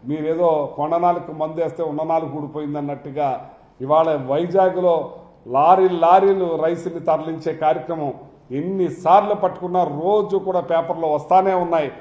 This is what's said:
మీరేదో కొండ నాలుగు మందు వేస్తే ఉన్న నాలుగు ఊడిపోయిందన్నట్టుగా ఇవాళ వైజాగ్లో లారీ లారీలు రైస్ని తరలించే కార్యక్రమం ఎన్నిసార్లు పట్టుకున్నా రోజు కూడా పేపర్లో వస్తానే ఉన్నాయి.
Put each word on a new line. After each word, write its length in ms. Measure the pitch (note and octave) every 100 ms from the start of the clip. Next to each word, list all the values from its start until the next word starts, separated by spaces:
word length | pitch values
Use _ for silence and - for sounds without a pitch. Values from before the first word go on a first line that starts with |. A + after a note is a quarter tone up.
| A#2
మీరేదో 400 | D#3 D#3 D#3+ F3 D3+ C#3 -
కొండ 180 | D3+ E3+
నాలుగు 300 | F3 F3 E3 D#3
మందు 180 | D#3 D#3+
వేస్తే 220 | D#3+ - D#3+
ఉన్న 100 | D3 D#3+
నాలుగు 200 | E3 D3+ D3+
ఊడిపోయిందన్నట్టుగా 920 | C#3+ D3+ D3 D3 C#3+ C#3 D3 C#3 C#3 B2 - - _ _
ఇవాళ 240 | C3+ D#3 E3 D3 C3
వైజాగ్లో 640 | C#3+ F3 F#3+ F#3 F3 F3 E3 C#3 - - _ -
లారీ 320 | C3 D3+ F#3+ F#3 F3
లారీలు 440 | E3 F#3 G3 F#3+ F3 D#3+
రైస్ని 380 | D#3+ E3+ F#3 E3+ D#3
తరలించే 440 | D#3 D#3+ D#3+ D#3+ D3
కార్యక్రమం 480 | D#3 D#3+ - E3 C#3+ - - - _ C3
ఎన్నిసార్లు 760 | E3+ F#3+ E3+ - D#3+ F#3+ G#3 G#3
పట్టుకున్నా 380 | F#3 F3+ F3+ F3+ E3 C#3+
రోజు 320 | F3 G#3+ G3+ F#3+ F#3
కూడా 140 | F3+ E3
పేపర్లో 360 | E3 E3 E3 D#3+
వస్తానే 380 | D3 D3 F#3 F#3+ F#3
ఉన్నాయి. 260 | E3+ E3 C#3 -